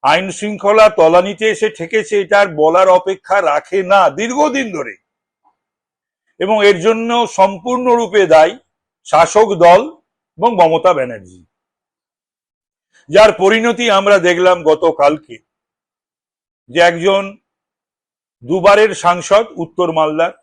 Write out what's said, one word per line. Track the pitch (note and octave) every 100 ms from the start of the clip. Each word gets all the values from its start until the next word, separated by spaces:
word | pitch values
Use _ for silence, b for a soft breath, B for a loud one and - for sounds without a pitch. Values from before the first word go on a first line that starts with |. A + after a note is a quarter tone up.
আইন | C3+ D#3+ F#3+ -
শৃঙ্খলা | G#3 G#3 G3+ A3 G#3+ G#3+
তলানিতে | D#3+ F3 F#3 G3+ A3
এসে | G#3+ G#3+ G#3+
ঠেকেছে, | E3 A3 G#3+ G#3
এটা | F3+ G3+
আর | G3+ D3+
বলার | D#3 E3+ F#3+ F3+
অপেক্ষা | F3+ F#3+ - G3+ E3+
রাখে | D3 - G3 F3+
না | G3 E3+ C#3
দীর্ঘদিন | A#3 B3+ D4+ C4+ A#3+ E3+
ধরে, | B2+ G2 _ _ _ _ _ _ _ _ _ _ _ _ _ _
এবং | F#3+ G#3+ G3+
এর | F#3 F#3
জন্য | A3+ A3+ A#3+ A3+ -
সম্পূর্ণরূপে | G3 G3 G#3 B3 B3+ A#3+ A3+ G#3 F#3
দায়ী | D#3 E3 A3+ _ _ _ _ -
শাসক | D3+ E3+ G#3 A3 F#3+
দল | E3+ F3+ C#4+ E4 _ _ _ _
এবং | A3 G#3
মমতা | E3 D#3+ F3 D#3
ব্যানার্জি, | B2+ A2+ F#2 F#2 E2 _ _ _ _ _ _ _ _ _ _ _ _ _ _ _ _
যার | E3 A3 -
পরিণতি | F#3+ A3 A#3 A#3 A#3+ G3
আমরা | G3+ G3+ F3
দেখলাম | F3 F#3 F3+ D#3
গতকালকে, | D#3 E3 D#3+ C#3+ D3+ _ A#2 _ _ _ _ _ _ _ _ _ _ _ _ _
যে | C3 F3
একজন | E3+ F3+ G3 G3 G3+ _ _ _ _ _ _ _ _ _ _
দুবারের | A#2+ F#3 F#3 G#3 G#3+ F#3
সাংসদ | F3 F3 D#3 G3+ A3+ -
উত্তর | E3 - F3 D#3+
মালদার | D#3 D#3 E3+ -